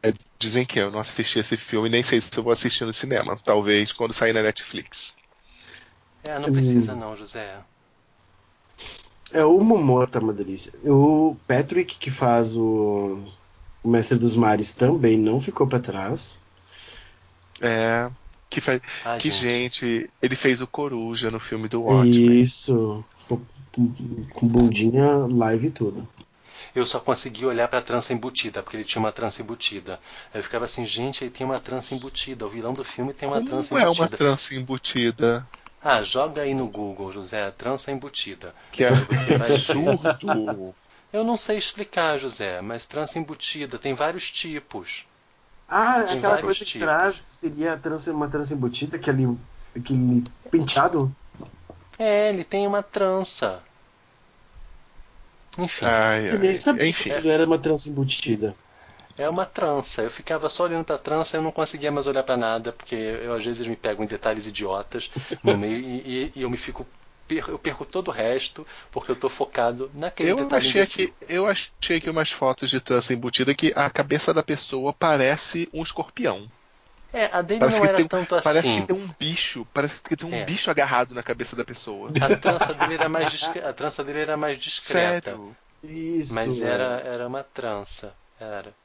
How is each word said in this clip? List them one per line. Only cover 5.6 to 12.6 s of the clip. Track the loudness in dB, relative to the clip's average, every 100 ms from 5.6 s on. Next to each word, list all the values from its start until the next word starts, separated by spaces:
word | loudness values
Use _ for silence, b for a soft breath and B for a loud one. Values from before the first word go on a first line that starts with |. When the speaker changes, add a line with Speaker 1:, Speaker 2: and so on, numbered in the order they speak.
| B B B B _ _
Speaker 2:
É, | -10 -6
não | 0
precisa | 2 6 4 2
Speaker 3:
Hum. |
Speaker 2:
não, | -4 -10 -12
José. | -14 -12 -12 -14 -20 _ _ _ _ _ _ _ _ _ _ -16 B B -18 _ -2
Speaker 3:
É, | 4
o | 8 8
Momoa | 8 6 6 6 4
tá | 2
uma | 0
delícia. | -2 -4 -6 -10 -6 4
O | 8 8 6 4 0 _
Patrick, | 0 2 0 -2 -6
que | -8
faz | 0 4 4 2
o, | 2